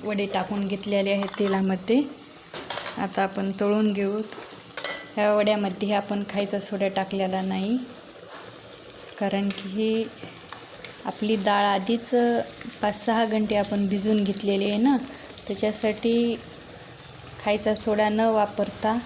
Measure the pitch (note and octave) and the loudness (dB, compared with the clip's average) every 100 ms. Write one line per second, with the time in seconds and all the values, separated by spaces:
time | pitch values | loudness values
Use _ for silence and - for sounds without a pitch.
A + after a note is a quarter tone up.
0 | G#3 G#3 G3 F#3+ F#3+ G3+ G3 G3 G#3 G3+ | -2 -2 0 -2 -2 -2 -2 -2 0 2
1 | G3 G3 G3 - G3+ F#3+ F#3+ F#3 - A#3+ | 4 2 0 0 2 2 2 0 4 2
2 | C#4+ - - - - - - - - - | 2 -6 -16 -18 -12 -10 -6 -6 -4 -4
3 | G3 F#3+ G3 G3 G3 F#3+ G3+ G#3 G#3+ G3+ | -2 0 0 0 -2 0 2 4 4 2
4 | G3 G#3 G#3+ - - - - - - - | 0 -2 -6 -10 -14 -14 -10 -4 -4 -4
5 | - - G#3 G#3 G#3 G#3 G3 F#3 G3+ G3+ | -6 0 4 4 4 2 0 -2 0 0
6 | G3 G3+ G3+ G3 G3+ G3+ G3 G3 G3 F#3+ | 0 -4 -2 -2 0 0 0 0 0 0
7 | F#3+ G3 F#3+ F#3+ F#3+ F#3+ G3 B3+ B3+ - | -2 0 0 2 0 0 2 0 -2 -14
8 | - - - - - - - - - - | -16 -16 -16 -14 -14 -16 -14 -14 -14 -16
9 | - - G3+ G3 G3+ - G3 G3 A3 A3 | -14 -4 -2 0 0 -2 -6 -2 0 0
10 | A3 - - - - - - - - - | -2 -8 -14 -14 -14 -14 -14 -12 -12 -10
11 | - - G#3+ A3 G3 G3+ G3+ G3 F#3+ A#3 | -10 -4 0 2 4 4 4 2 2 0
12 | A#3 B3 A#3+ A#3 - - - - G#3 G#3 | 2 4 4 2 0 -8 -12 -2 0 0
13 | - A3+ A3 G#3+ G#3 G#3 G3+ G#3 G3+ G3+ | 2 2 2 2 2 2 2 0 2 2
14 | G#3 G#3+ G3+ G3 G3+ G3 G3+ G#3 B3 C4 | 4 4 2 0 2 2 2 4 4 4
15 | - - - - - G3+ G#3+ G#3 A3 G#3 | 0 -8 -8 -10 -6 0 0 2 0 2
16 | A#3 A#3 A#3 A3+ - - - - - - | 2 4 4 0 -8 -16 -16 -16 -16 -16
17 | - - - - - G#3 G#3+ G#3+ - G#3 | -16 -16 -16 -6 0 2 2 2 2 4
18 | G#3+ G#3+ A3+ A3 G#3 - G3 - G#3+ A#3 | 4 4 4 4 2 0 -2 0 0 0